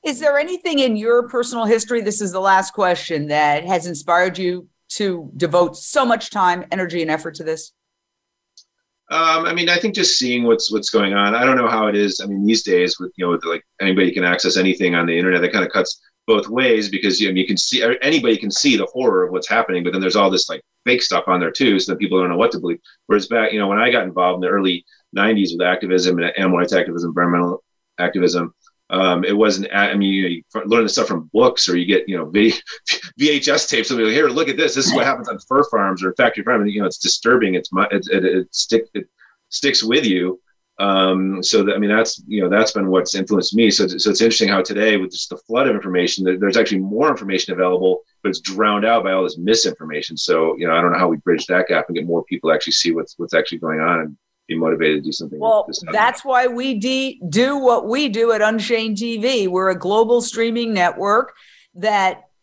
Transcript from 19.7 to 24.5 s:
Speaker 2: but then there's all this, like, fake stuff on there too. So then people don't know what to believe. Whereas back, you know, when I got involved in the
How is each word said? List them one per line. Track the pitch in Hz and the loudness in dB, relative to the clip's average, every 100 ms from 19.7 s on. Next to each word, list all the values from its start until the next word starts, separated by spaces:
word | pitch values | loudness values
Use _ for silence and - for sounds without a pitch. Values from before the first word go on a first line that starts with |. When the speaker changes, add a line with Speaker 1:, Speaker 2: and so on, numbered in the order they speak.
| 90 | -2
Speaker 2:
but | 87 | -2
then | 95 | -2
there's | 92 104 | 0 2
all | 98 | 2
this, | 92 - | 2 -2
like, | - _ _ 123 | -8 _ _ -2
fake | 123 | 0
stuff | - 85 - | 0 -2 0
on | 90 | 0
there | 82 | 0
too. | - 127 95 | 2 2 2
So | 95 | 0
then | 92 | -2
people | 101 92 | 0 2
don't | 90 | 2
know | 87 | 2
what | - | 0
to | - | 0
believe. | - 82 _ _ - | -4 -6 _ _ 0
Whereas | 104 - | 0 2
back, | 117 107 | 0 0
you | 107 | 0
know, | 98 | 0
when | 101 | 2
I | 123 | 2
got | 120 | 2
involved | 95 87 90 90 | -2 0 0 2
in | |
the | 90 | 0